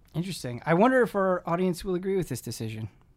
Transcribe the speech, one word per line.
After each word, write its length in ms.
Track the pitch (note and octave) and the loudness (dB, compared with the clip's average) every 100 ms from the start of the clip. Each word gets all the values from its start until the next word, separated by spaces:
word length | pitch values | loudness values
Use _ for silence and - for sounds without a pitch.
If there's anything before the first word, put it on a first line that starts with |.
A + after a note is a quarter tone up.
| _ | _
Interesting. 480 | D#3 F#3 E3 B2+ A#2+ | -8 -6 -8 -10 -6
I 100 | - | 2
wonder 280 | E3 A3+ C4 | 6 6 6
if 120 | G#3+ | 2
our 280 | G3+ F#3+ F3+ - | 2 0 0 0
audience 380 | E3+ F#3 E3+ | 0 0 -2
will 100 | G#3 | -2
agree 220 | F3+ F#3+ F#3+ | -4 -2 -2
with 120 | D#3+ | -2
this 120 | B2 | -6
decision. 480 | - A2+ A2+ A2 A2 - _ | -8 -8 -8 -8 -10 -12 _